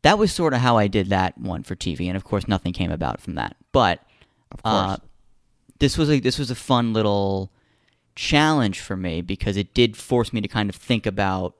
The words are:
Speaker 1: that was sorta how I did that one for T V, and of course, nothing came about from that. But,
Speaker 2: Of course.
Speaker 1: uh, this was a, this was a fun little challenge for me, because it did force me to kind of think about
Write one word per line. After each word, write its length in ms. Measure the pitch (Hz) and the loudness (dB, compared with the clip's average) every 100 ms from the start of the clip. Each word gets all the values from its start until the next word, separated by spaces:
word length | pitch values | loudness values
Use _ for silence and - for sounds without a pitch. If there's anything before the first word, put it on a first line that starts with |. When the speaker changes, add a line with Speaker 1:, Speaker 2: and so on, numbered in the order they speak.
Speaker 1:
that 160 | 143 202 | 6 6
was 160 | 208 | 2
sorta 240 | - 165 127 | 2 0 2
how 200 | 123 117 | 4 4
I 100 | 104 | 4
did 220 | 104 98 | 0 0
that 280 | 98 92 - | 0 0 -4
one 260 | 101 87 | -8 -8
for 120 | - 92 | -8 -8
T 200 | - 78 | -6 -4
V, 120 | 87 | -4
and 100 | 95 | -6
of 60 | |
course, 240 | - 101 90 | -4 -4 0
nothing 260 | 95 - | -2 -2
came 180 | 90 87 | -4 -4
about 300 | 80 76 - | -2 -4 -6
from 140 | - 80 | -8 -6
that. 200 | 52 - _ | -8 -10 _
But, 300 | 139 104 82 _ _ _ _ _ | 2 2 0 _ _ _ _ _
Speaker 2:
Of 120 | - | -8
course. 100 | 113 | -2
Speaker 1:
uh, 240 | 104 95 95 - - _ _ _ _ _ _ | 0 -2 -4 -10 -20 _ _ _ _ _ _
this 180 | 143 165 | 0 2
was 120 | 151 | 2
a, 100 | 147 | 2
this 200 | 120 127 | 2 -2
was 100 | 127 | -6
a 60 | 127 | -8
fun 380 | - 127 117 | 0 2 2
little 580 | 110 107 101 98 98 95 _ _ _ _ _ _ - | 2 2 2 2 -2 -4 _ _ _ _ _ _ -10
challenge 640 | - 147 156 156 110 92 | 0 4 4 4 0 -2
for 160 | - 95 | -8 -6
me, 260 | 90 82 | -4 -6
because 360 | 90 98 - 101 | -6 -4 -2 -2
it 160 | 101 | -2
did 240 | - 120 101 | 2 2 2
force 340 | - 123 113 | -2 0 0
me 80 | 117 | -4
to 80 | 104 | -4
kind 220 | 117 104 | -4 -4
of 60 | - | -6
think 320 | - 117 110 | -2 -2 0
about 480 | 98 98 95 90 _ | -2 -2 -2 -4 _